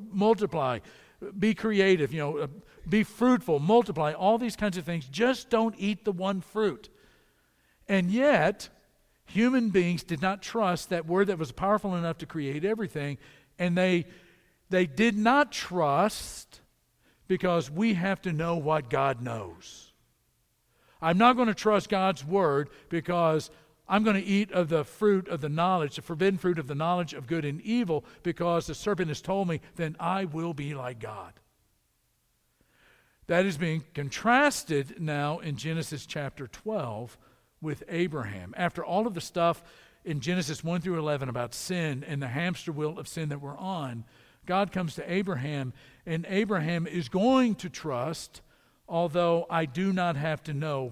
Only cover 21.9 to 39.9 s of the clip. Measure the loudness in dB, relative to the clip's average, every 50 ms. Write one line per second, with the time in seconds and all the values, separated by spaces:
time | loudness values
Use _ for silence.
21.9 | 0 2 2 2 0 0 -4 0 2 2 4 4 4 2 0 -2 -8 -20 -12 -4
22.9 | -4 -4 -2 0 0 2 4 4 4 2 0 -4 -14 -20 _ _ _ _ _ 0
23.9 | 2 2 4 4 2 2 2 2 2 2 2 2 2 0 0 2 2 0 0 -2
24.9 | -4 2 4 4 4 4 2 -2 -6 -4 -4 -4 -2 0 2 2 2 2 0 -2
25.9 | -4 -8 -10 -8 -2 0 2 2 2 2 0 0 0 0 -2 -6 -4 -2 0 0
26.9 | 0 0 -2 -4 -6 -10 -6 -4 -4 -2 -2 -4 -6 -6 -4 -2 0 0 2 0
27.9 | 0 -2 -4 -8 -16 -8 -4 -4 -2 0 0 0 2 0 0 -4 -8 -4 -2 -2
28.9 | 0 0 -2 -4 -4 -6 -4 -2 -2 0 0 -2 -2 -4 -6 -10 -8 -6 -6 -6
29.9 | -4 -4 -2 -2 0 0 -2 -2 -4 -4 -4 -4 -4 -6 -6 -6 -6 -6 -8 -8
30.9 | -10 -10 -12 -12 -12 -12 -14 -16 -18 _ _ _ _ _ _ _ _ _ _ _
31.9 | _ _ _ _ _ _ _ _ _ _ _ _ _ _ _ _ _ _ _ _
32.9 | _ _ _ _ _ _ _ 0 2 2 2 2 0 -2 -2 -2 -2 -2 -4 -8
33.9 | -10 -8 -8 -8 -6 -4 0 2 4 4 4 4 2 -2 -4 -2 -2 -2 -2 -2
34.9 | -6 -6 -4 -4 -2 -2 -2 -2 -4 -4 -6 -8 -8 -6 -6 -4 -4 -4 -4 -6
35.9 | -8 -10 -10 -10 -8 -8 -8 -8 -8 -10 -14 -14 -14 -12 -8 -6 -4 -4 -4 -4
36.9 | -6 -8 -10 -12 -14 _ _ _ _ _ _ _ _ -10 -8 -8 -8 -8 -8 -8
37.9 | -2 -2 -2 -2 -2 -4 -6 -6 -8 -10 -12 -12 -6 -2 -2 -2 -2 -4 -6 -2
38.9 | 0 0 0 0 -4 -6 -10 -6 -2 2 2 2 2 0 -6 -20 -20 -20 -20 _